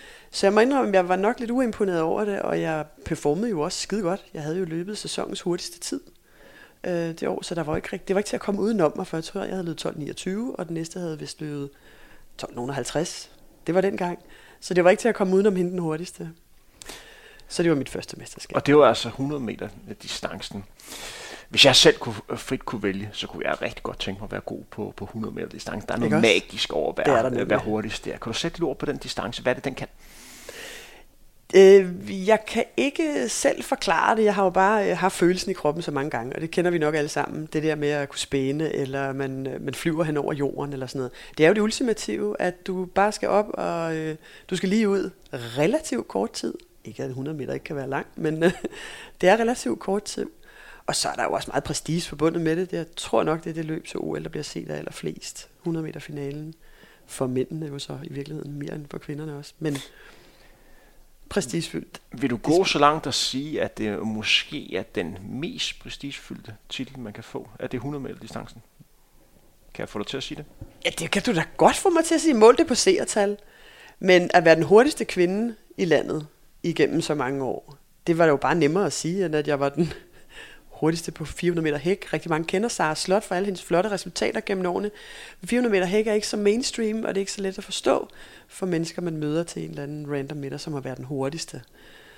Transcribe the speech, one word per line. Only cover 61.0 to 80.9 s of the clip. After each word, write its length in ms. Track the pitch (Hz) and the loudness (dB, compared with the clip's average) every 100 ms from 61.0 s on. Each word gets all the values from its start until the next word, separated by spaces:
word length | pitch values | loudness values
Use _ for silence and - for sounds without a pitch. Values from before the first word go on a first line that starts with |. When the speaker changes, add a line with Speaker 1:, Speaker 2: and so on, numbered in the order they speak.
| - - - | -20 -20 -6
Speaker 1:
prestigefyldt. 720 | 202 - 170 - 78 - - _ | -4 -2 -4 -6 -8 -12 -16 _
Speaker 2:
Vil 180 | 120 135 | -6 -4
du 60 | 117 | -2
gå 280 | 147 165 | 2 4
så 140 | 190 156 | 4 6
langt 280 | 143 156 147 | 6 6 0
at 80 | |
sige, 480 | - - 131 151 117 | -2 -2 -4 -4 -4
at 160 | 98 - | -4 -2
det 200 | 107 98 | -4 -2
måske 800 | 110 107 107 - - 151 - 92 | -4 -4 0 0 0 -8 -6 -6
er 60 | |
den 360 | 98 - 82 95 98 | -6 -4 -4 -6 -10
mest 500 | 123 170 - - - | -8 -8 -6 -8 -8
prestigefyldte 720 | - - 143 - - - - 107 - | -14 -12 -12 -12 -12 -14 -14 -18 -12
titel, 300 | - 127 131 | -10 -10 -10
man 140 | 110 | -12
kan 120 | 104 | -12
få? 240 | - 127 - - | -12 -12 -12 -10
Er 80 | 127 | -8
det 140 | 123 | -6
hundrede 220 | 131 147 | -6 -8
meter 160 | 120 - | -8 -12
distancen? 440 | 113 117 - 120 - _ - _ _ _ _ _ _ _ - | -12 -12 -12 -16 -20 _ -20 _ _ _ _ _ _ _ -18
Kan 60 | - | -10
jeg 80 | - | -8
få 100 | 107 | -8
dig 80 | 101 | -6
til 100 | 135 | -6
at 60 | |
sige 140 | - 151 | -8 -10
det? 80 | 147 - - - | -14 -16 -20 -8
Speaker 1:
Ja, 60 | 170 - | -6 -4
det 120 | 165 | -2
kan 120 | 202 | -2
du 120 | 247 | 0
da 100 | 170 151 - | 0 0 4
godt 200 | 180 - | 4 6
få 140 | 392 | 2
mig 140 | 330 | 4
til 100 | 330 | 4
at 60 | 320 | 2
sige. 140 | 320 | 4
Mål 220 | 233 220 269 | 8 10 10
det 100 | 226 | 6
på 80 | |
seertal. 640 | 240 190 - - 220 202 208 - - - - - - | 2 4 4 2 0 0 0 -8 -20 -20 -20 -20 -2
Men 320 | 185 180 175 | 6 6 8
at 100 | 180 | 6
være 100 | 165 | 8
den 100 | 160 | 8
hurtigste 400 | 147 208 269 - | 8 8 8 4
kvinde 500 | 226 185 175 196 233 214 - - | -2 2 2 2 -2 -6 -12 -2
i 80 | |
landet 420 | 180 147 - 151 151 _ - - | 4 4 2 -4 -6 _ -20 -8
igennem 380 | 170 156 151 160 | -4 2 2 2
så 140 | 165 | 0
mange 300 | 151 127 139 | -2 -2 -2
år, 320 | 127 - - - _ _ - | -4 -6 -10 -20 _ _ 0
det 120 | 165 | 4
var 60 | |
da 60 | 165 | 6
jo 60 | 139 | 4
bare 180 | 131 | 2
nemmere 320 | 165 147 175 175 | 4 4 4 0
at 60 | |
sige, 340 | - 156 190 175 | -2 -2 -2 0
end 100 | 151 | 0
at 120 | 147 | 0
jeg 120 | 143 | 0
var 80 | 139 | 0
den 240 | - 165 - - - - - - - - - | 0 -2 -4 -16 -20 -20 -20 -20 -20 -18 -2
hurtigste 340 | 151 | 0